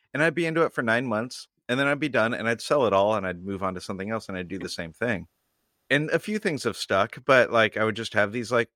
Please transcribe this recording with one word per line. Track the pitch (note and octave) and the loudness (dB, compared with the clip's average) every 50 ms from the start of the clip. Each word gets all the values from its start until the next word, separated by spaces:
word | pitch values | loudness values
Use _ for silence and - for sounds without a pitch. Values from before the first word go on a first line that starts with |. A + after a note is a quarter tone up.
| _ _ | _ _
and | - C#3 | -2 0
I'd | D#3 E3 - | 0 0 0
be | F3 E3 | 0 -2
into | E3 D#3 E3 | 0 2 2
it | D#3+ - | 0 0
for | - D3+ | 0 -2
nine | B2 A2+ A2+ A#2+ C3+ | 0 2 2 2 2
months, | B2 G#2+ G#2+ A#2+ B2+ - - - - _ _ _ - | 0 -2 -2 -4 -6 -10 -14 -16 -18 _ _ _ -2
and | B2 C3+ | 0 0
then | C#3 | 2
I'd | C#3+ D3 C#3 | 0 0 0
be | D3+ C#3+ | -2 0
done, | B2 A#2+ A2 A#2 A#2+ | 2 2 2 2 0
and | - G#2+ A2+ | -2 -2 -2
I'd | A#2 A2 | -2 -2
sell | - - D3 D3 B2 | -2 0 2 2 4
it | G#2 | 4
all, | G2 G2 G2+ G#2+ A2 | 4 4 4 4 2
and | G2+ F#2+ | 0 -2
I'd | F#2 F2+ F2 F#2 | -4 -6 -6 -6
move | G2+ G2 F2+ | -6 -6 -4
on | G2 F#2+ F#2 | -2 -4 -4
to | F2 | -6
something | - - G2+ F#2 F#2+ G#2+ | -8 -8 -8 -8 -6 -6
else, | A2+ G#2+ - - | -6 -6 -6 -8
and | F#2+ | -8
I'd | F#2 F2+ E2+ | -8 -6 -6
do | G2 F#2 | -8 -8
the | F#2 F2 | -8 -8
same | - - F2 E2 | -8 -8 -10 -10
thing. | D#2+ - A2+ B2 G#2+ E2+ - - _ _ _ _ _ _ _ _ _ _ _ - | -6 -4 -2 -2 -2 -4 -6 -10 _ _ _ _ _ _ _ _ _ _ _ 0
And | C3+ D3 D3+ D#3 | 0 0 0 0
a | E3 D#3+ | -2 -2
few | - G#3 G#3+ G#3 | -2 -2 -4 -2
things | - F#3+ D3+ A#2+ - | -2 -2 -2 -2 -2
have | A2+ F#2+ | -4 -4
stuck, | - - - G#2 F#2+ G#2 - - C3 - | -4 -2 0 2 2 2 0 -4 -4 2
but, | - C3+ B2+ A2 - | 4 6 6 6 6
like, | A2 A2+ A2 G#2 - | 4 4 2 2 2
I | G#2+ A2 | 0 -2
would | A2 G2+ | 0 -2
just | A2+ A2 - - | -4 -6 -2 0
have | G#2+ G#2 G2+ | 2 2 2
these, | G#2+ B2 A2+ G2+ | 0 -4 -4 0
like, | B2 A#2 A2+ - _ | 0 0 0 -2 _